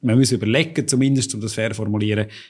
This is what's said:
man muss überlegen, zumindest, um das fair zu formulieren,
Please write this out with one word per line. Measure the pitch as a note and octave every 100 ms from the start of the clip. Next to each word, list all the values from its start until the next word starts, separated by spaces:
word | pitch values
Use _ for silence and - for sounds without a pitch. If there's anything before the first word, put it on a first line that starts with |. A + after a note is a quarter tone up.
man | B2 A#2+
muss | C3
überlegen, | A#2 G#2 B2+ E3 E3 B2
zumindest, | B2+ C3+ C3+ A#2+
um | A2
das | A2
fair | A2 A2
zu | G#2+
formulieren, | G#2 G#2 G#2+ G#2 G#2 - -